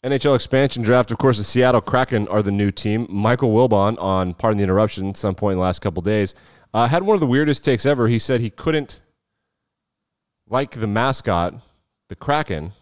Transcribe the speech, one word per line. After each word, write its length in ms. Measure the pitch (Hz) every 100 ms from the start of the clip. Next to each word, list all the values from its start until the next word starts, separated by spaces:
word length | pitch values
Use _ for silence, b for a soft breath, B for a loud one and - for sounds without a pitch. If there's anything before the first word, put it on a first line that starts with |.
N 80 | 131
H 140 | 139 147
L 80 |
expansion 480 | 131 - 131 139 123
draft. 280 | 110 123 120
Of 40 | 117
course, 220 | 135 110
the 60 |
Seattle 360 | 101 123 127 123
Kraken 480 | - 127 127 117 104
are 140 | 104
the 80 | 101
new 200 | 101 104
team. 360 | - 107 107 120
Michael 440 | 98 107 123 113
Wilbon, 460 | 107 123 104 101 113
on 360 | 92 95 92
Pardon 240 | 87 113 104
the 60 |
Interruption, 440 | 98 95 107 - 95
at 80 | 95
some 180 | 104
point 180 | 90 104
in 60 | 92
the 40 |
last 140 | 92 90
couple 240 | 101 87
days, 320 | 87 107 98 b b b b
uh, 140 | 110 120
had 160 | 165
one 100 | 196
of 60 | 208
the 60 | 143
weirdest 380 | 127 151 139
takes 220 | - 123 135
ever. 220 | 139 113
He 100 | 117
said 220 | - 123
he 100 | 117
couldn't 500 | - - 156 135 - _ _ _ _ _ _ _ _ _ _ _ _ _ _ _
like 260 | 123 139
the 140 | 120 110
mascot, 680 | 104 131 135 - 87 87 - _ _ _ _ _
the 80 | -
Kraken 560 | - 147 151 80 80 -